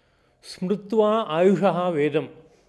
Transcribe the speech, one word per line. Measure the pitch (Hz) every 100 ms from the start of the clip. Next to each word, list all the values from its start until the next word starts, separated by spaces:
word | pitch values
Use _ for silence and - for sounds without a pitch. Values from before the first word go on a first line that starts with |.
| _ _ _ _
ಸ್ಮೃತ್ವ | - - 180 202 - 220 214 220 175
ಆಯುಷಃ | 156 190 180 196 170 180
ವೇದಂ, | 160 147 147 131 - - _